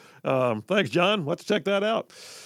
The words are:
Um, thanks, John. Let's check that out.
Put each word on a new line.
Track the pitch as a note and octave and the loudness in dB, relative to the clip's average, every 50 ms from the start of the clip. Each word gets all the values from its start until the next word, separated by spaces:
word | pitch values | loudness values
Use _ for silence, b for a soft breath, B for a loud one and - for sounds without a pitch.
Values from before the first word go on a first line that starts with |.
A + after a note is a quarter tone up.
| B B B B - | B B B B -2
Um, | C#3+ C3+ B2+ B2+ B2 A2 G#2+ | 0 2 2 2 2 0 -2
thanks, | - - F#3+ G#3 E3+ A2 | -2 0 0 0 0 2
John. | B2 E3+ F3 G3 G#3+ G3+ C#3+ | 2 2 2 2 2 0 0
Let's | C#3 F3+ - - | -4 -4 -6 -2
check | - G#3 G3 - | -2 -2 0 2
that | G3 G3+ G3 | 0 0 2
out. | G3+ A3 - - - _ B B B B B B B | 2 0 0 -2 -4 _ B B B B B B B